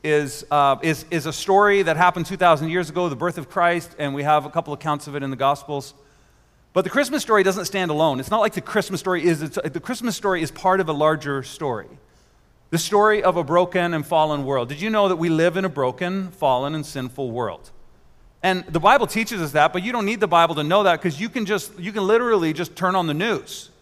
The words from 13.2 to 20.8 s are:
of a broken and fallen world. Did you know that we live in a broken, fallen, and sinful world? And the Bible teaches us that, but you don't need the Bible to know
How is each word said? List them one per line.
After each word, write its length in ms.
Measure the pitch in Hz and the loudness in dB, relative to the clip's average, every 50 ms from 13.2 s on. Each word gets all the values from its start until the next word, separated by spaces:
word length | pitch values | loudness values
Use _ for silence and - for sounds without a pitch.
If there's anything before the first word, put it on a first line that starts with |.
| - | 2
of 140 | 185 175 | 2 2
a 60 | 175 165 | 2 0
broken 500 | 131 165 175 180 180 180 185 175 175 170 | 2 4 2 2 4 0 -2 0 0 -2
and 120 | 156 143 | -2 -2
fallen 380 | - 170 160 156 156 151 143 139 | 0 2 2 2 2 0 -2 -2
world. 260 | 131 139 131 120 120 | -2 0 -2 -2 -4
Did 120 | 147 147 | -6 -6
you 80 | 180 220 | -4 -2
know 180 | 220 214 202 | 2 2 2
that 80 | 190 185 | 2 2
we 140 | 160 165 170 | 0 0 0
live 260 | 160 156 165 180 165 | 2 4 2 2 2
in 100 | 190 190 | 0 -2
a 40 | 185 | -2
broken, 640 | 143 147 135 127 127 - 180 175 190 196 190 180 | -2 0 -2 -2 -2 -4 -6 -4 -4 -4 -6 -8
fallen, 440 | 165 - 160 139 127 123 135 143 156 | -6 -2 2 2 2 2 0 -2 -4
and 100 | 156 143 | -6 -8
sinful 460 | - - 139 127 123 123 - 139 123 | -8 -8 -8 -8 -8 -6 -6 -6 -6
world? 400 | 113 120 120 104 85 - - - - - - - - _ _ - _ _ _ - _ _ - | -4 -4 -4 -6 -6 -10 -16 -20 -20 -20 -20 -20 -20 _ _ -20 _ _ _ -20 _ _ 0
And 220 | 185 185 180 - | 0 0 0 -4
the 140 | - 156 170 | -4 -4 2
Bible 280 | 156 202 254 285 240 | 6 6 6 6 4
teaches 320 | - - 220 226 - 233 196 | 0 -2 -4 -4 -4 -4 -6
us 120 | 165 147 | -6 -2
that, 200 | 131 151 147 165 | 2 4 4 4
but 120 | - 180 180 | 2 -2 -4
you 80 | 233 | -2
don't 140 | 247 240 208 | -4 -2 -2
need 140 | 202 233 208 | -2 0 0
the 80 | 214 | 0
Bible 280 | 180 170 170 170 160 165 | 2 4 4 4 4 2
to 80 | 147 147 | -2 -2
know 200 | 147 180 208 | 2 2 4